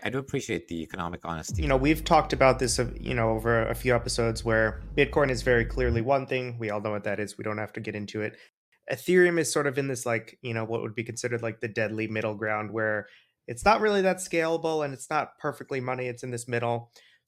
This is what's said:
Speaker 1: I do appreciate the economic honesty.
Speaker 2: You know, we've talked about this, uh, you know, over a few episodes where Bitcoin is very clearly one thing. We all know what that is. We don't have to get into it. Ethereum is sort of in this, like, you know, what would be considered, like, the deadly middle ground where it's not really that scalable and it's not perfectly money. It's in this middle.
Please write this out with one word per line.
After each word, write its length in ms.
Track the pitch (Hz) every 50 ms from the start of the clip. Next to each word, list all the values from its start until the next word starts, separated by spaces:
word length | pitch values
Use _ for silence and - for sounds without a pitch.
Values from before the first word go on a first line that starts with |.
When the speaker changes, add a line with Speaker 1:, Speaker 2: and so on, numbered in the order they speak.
| -
Speaker 1:
I 60 | 110
do 80 | 117 135
appreciate 500 | - - - 135 - - 104 82 - -
the 140 | 85 82
economic 380 | 80 - - 95 85 85 85 - -
honesty. 380 | 85 82 80 80 - - 98
Speaker 2:
You 60 | 156 143
know, 100 | 135 131
we've 260 | 131 143 160 156 -
talked 300 | - 170 156 156 - 139
about 240 | 123 139 131 123 123
this, 200 | 131 117 - -
uh, 120 | 120 117 - -
you 140 | - - 131
know, 160 | 120 113 113
over 360 | 110 110 110 117 117 117 110
a 80 | - 120
few 200 | - - 127 120
episodes 500 | 120 120 - - - 117 117 113 - -
where 380 | 113 110 113 110 110 101 - - - -
Bitcoin 360 | 147 139 - - 156 143 135
is 100 | 127 120
very 240 | - 131 123 117 117
clearly 380 | - - 131 127 120 117 117
one 240 | 113 131 139 135 131
thing. 320 | - 135 127 127 123 120 117
We 100 | 113 104
all 140 | 101 107
know 80 | 104 107
what 140 | 104 104 101
that 140 | 107 101 101
is. 200 | 104 98 - -
We 60 | -
don't 120 | 107 107
have 160 | 107 107 101
to 80 | - 117
get 140 | 107 110 104
into 260 | 104 101 101 - 110
it. 160 | 107 107 - - - - _ _ _ _ _ _ _ -
Ethereum 460 | 135 123 - - 180 180 175 175 170 165
is 120 | 151 -
sort 160 | - 156 143
of 120 | 143 127 143
in 100 | 139 135
this, 160 | 131 120 -
like, 340 | 120 117 113 113 - - _
you 100 | - 123
know, 120 | 113 113 110
what 180 | 107 117 113
would 120 | 117 117 107
be 100 | - 113
considered, 360 | 120 113 - - 120 120 117
like, 200 | 117 113 107 -
the 80 | 123 113
deadly 380 | 98 117 110 104 110 110 110
middle 280 | 107 110 110 110 110 107
ground 360 | 101 110 107 107 107 107 101
where 360 | 101 113 110 107 107 104 101 - - - _ _ _ _ _
it's 180 | - 123 - -
not 160 | 196 220 220
really 220 | 214 214 208 196
that 160 | 190 185 185 185
scalable 680 | - - - 165 160 160 165 165 156 160 160 156 147
and 80 | 139
it's 160 | 135 123 - -
not 300 | 156 151 131 - - -
perfectly 420 | - 147 135 - 127 - 139 131
money. 260 | 123 127 127 127 127
It's 160 | 123 120 120
in 80 | - 127
this 160 | 123 117 120
middle. 460 | - 120 120 120 117 117 117 117 - _ - - _ _ _ _